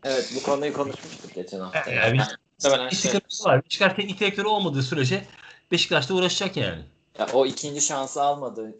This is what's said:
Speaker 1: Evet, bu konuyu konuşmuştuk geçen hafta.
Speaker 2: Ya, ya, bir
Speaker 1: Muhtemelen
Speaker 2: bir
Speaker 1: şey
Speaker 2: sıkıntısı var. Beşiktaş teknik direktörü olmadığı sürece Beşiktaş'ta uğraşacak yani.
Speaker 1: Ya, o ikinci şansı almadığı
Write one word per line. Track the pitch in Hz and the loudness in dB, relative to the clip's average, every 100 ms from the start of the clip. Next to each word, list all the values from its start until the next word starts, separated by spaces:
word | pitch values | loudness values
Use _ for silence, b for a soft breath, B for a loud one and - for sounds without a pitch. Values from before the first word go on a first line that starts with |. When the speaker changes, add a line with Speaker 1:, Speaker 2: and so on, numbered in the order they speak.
Speaker 1:
Evet, | 135 131 - 127 | -4 -2 -2 -2
bu | |
konuyu | - 139 147 | 0 0 0
konuşmuştuk | - 139 135 - - - | -2 -4 -6 -12 -16 -14
geçen | - - - | -12 -10 -8
hafta. | 92 160 139 | -6 -4 -2
Speaker 2:
Ya, | 123 110 | 2 4
ya, | |
bir | 127 | 4
Speaker 1:
Muhtemelen | 113 - _ - 143 135 127 | 2 -4 _ 0 2 4 2
Speaker 2:
bir | - | -2
Speaker 1:
şey | - | 0
Speaker 2:
sıkıntısı | 196 - - | 0 -2 -2
var. | 190 131 | 4 4
Beşiktaş | - - 196 190 | 2 2 2 2
teknik | 202 185 | -4 -2
direktörü | 202 196 202 | -2 0 0
olmadığı | 208 185 139 | 0 0 0
sürece | 127 160 131 190 - B B B B | 0 0 0 0 -4 B B B B
Beşiktaş'ta | 175 - 156 135 | 0 2 2 2
uğraşacak | 185 180 - 190 160 | 2 2 0 -2 -2
yani. | 101 82 73 _ _ - | -4 -4 -12 _ _ -6
Speaker 1:
Ya, | 107 | 0
o | 127 135 | 4 4
ikinci | 135 147 143 | 0 -6 -2
şansı | 143 143 135 151 | -2 -2 -4 0
almadığı | 143 143 131 107 110 | 2 2 -2 -8 -10